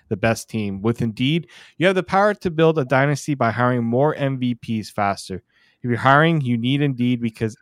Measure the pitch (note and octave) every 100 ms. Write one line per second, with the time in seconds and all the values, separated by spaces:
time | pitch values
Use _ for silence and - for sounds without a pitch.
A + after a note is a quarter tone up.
0 | - G2 A2+ A2 - A2 G2+ G2 G#2+ A#2
1 | A#2 G#2 B2+ E3+ - - - - F3 F#3
2 | - F#3+ G#3 G3+ F#3 D#3+ D#3+ D#3+ B2 C3
3 | C#3+ C#3+ - C3+ A#2 G#2+ B2 B2 A#2 A#2+
4 | D3+ - C#3 C3+ B2 A#2 - A2 G2 -
5 | G2+ F#2+ - F#2 - _ _ _ B2 A2+
6 | B2+ C#3 E3 E3 B2 A#2+ A#2+ C#3+ D3 B2
7 | B2 B2 A#2 - A2+ -